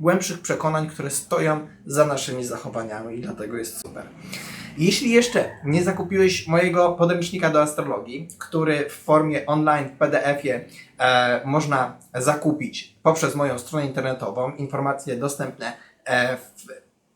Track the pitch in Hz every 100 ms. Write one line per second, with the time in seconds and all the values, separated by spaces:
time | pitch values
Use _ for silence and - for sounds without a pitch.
0 | 160 185 185 170 - 147 156 156 156 -
1 | 139 - - 170 156 151 151 - - 143
2 | 151 135 - 127 123 113 117 117 113 107
3 | 113 120 104 104 104 117 113 - - -
4 | - - - - - - - - 160 202
5 | 247 233 240 185 - - 143 156 180 185
6 | 180 190 185 185 - 165 180 175 175 175
7 | 170 180 170 180 160 151 151 - 147 104
8 | 120 139 165 - - 165 156 147 143 -
9 | - 156 156 151 - 151 151 147 135 -
10 | 147 143 139 143 135 123 120 - - -
11 | 123 123 123 120 135 147 147 139 120 -
12 | - 127 131 147 156 147 117 - - _
13 | 160 160 147 147 143 123 - 156 139 135
14 | 131 127 113 120 127 131 139 139 139 135
15 | - 120 139 139 135 - 117 - - _
16 | - 127 123 127 - - - - _ _
17 | _